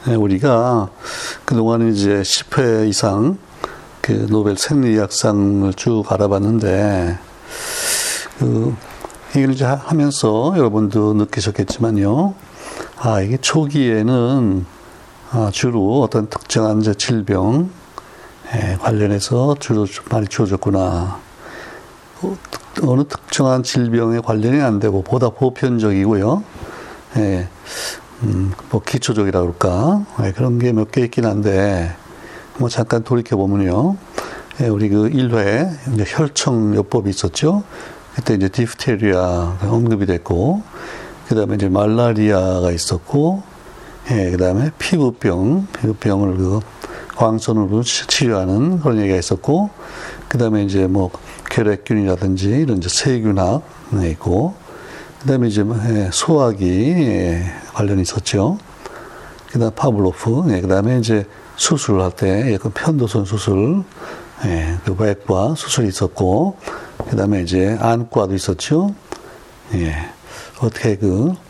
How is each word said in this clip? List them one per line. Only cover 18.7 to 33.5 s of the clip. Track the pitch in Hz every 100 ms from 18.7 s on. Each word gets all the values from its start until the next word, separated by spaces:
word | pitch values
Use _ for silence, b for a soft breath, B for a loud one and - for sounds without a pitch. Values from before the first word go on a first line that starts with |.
| 92
관련해서 | - 107 104 101 - 123 135 143
주로 | - 110 101
좀 | - -
많이 | 120 104
주어졌구나. | - 107 95 - 98 92 90 90 95 - - B B B B B B - -
어, | 185 190 -
특-, | - - - 147
어느 | 127
특정한 | 143 - - - 135 127
질병에 | 123 - 120 117 117 117
관련이 | 113 110 113 143
안 | 139 104
되고 | 107 98
보다 | 90 123 120
보편적이고요. | - 131 127 131 120 107 95 98 107 101 180 208 B B B B B - 113
예, | 104 95 92 B B B B B - -
음, | 117 95 95 92 -
뭐 | 110
기초적이라 | - 131 - 110 101 92
그럴까? | 87 82 98 90 135 208 202 -
예, | 104
그런 | 95 127 120
게 | 123
몇 | 113 107
개 | -
있긴 | 120 -
한데, | 113 101 104 95 101 95 85 87 - B B B B -
뭐 | 123
잠깐 | - 113 117
돌이켜보면요. | 113 123 117 104 98